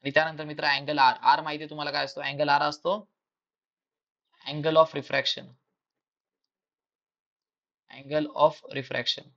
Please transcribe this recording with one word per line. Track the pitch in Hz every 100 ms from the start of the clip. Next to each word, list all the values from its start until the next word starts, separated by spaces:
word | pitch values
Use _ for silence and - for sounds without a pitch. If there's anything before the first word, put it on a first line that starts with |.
आणि | 139
त्यानंतर, | 139 160 156 151
मित्रा, | 147 151
अँगल | 139 143 151
R, | 131 139
आर | 127 147
माहिती | 156 151
आहे | 151
तुम्हाला | 151 147
काय | 143 139
असतो? | -
अँगल | 143 139 147
आर | 143
असतो, | 151 147 170 202 208 _ _ _ _ _ _ _ _ _ _ _ _ _ -
angle | 151 151 160
of | 160
refraction, | 147 131 139 135 - 131 127 _ _ _ _ _ _ _ _ _ _ _ _ _ _ _ _ _ _ _ _ _ _ _
angle | 127 139 151 151 - 151
of | 156 - 135
refraction. | 131 127 120 - 135